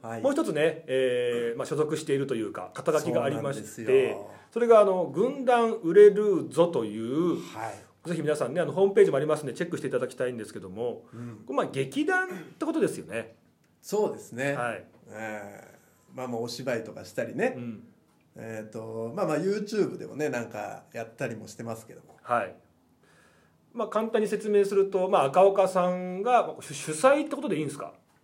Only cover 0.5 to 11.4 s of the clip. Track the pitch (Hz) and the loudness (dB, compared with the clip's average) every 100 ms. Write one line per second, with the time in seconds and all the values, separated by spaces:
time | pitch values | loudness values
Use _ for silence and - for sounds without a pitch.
0.5 | 151 160 160 - 131 131 123 123 120 117 | 2 0 0 -2 0 2 2 0 -2 -2
1.5 | 117 123 143 151 151 - 135 131 117 107 | -4 -6 -2 -2 -2 -2 -2 0 -4 -4
2.5 | - 92 - - 151 160 156 139 143 139 | -8 -12 -6 0 0 0 0 0 -2 -4
3.5 | 123 104 - 113 131 123 101 101 - - | -6 -10 -10 2 4 4 -2 -10 -18 -10
4.5 | 233 233 220 202 185 160 135 240 277 254 | -2 6 8 8 4 0 0 -2 0 2
5.5 | 240 226 214 165 175 208 196 208 175 127 | 4 4 0 4 10 10 10 2 2 0
6.5 | 123 170 156 110 104 113 139 175 147 - | 2 2 2 -4 -6 -4 0 0 -2 -6
7.5 | 107 113 - - _ 156 165 147 151 123 | -10 -10 -10 -18 _ -8 -4 -2 -2 -2
8.5 | 156 156 143 196 196 190 139 151 151 147 | -2 -2 2 4 6 6 4 0 -2 -2
9.5 | 113 170 147 143 123 123 - 127 120 104 | -6 -6 -4 -2 -2 -4 -4 -6 -6 -10
10.5 | 107 92 95 120 - - 113 120 107 | -12 -12 -6 -6 -6 -14 -14 -14 -14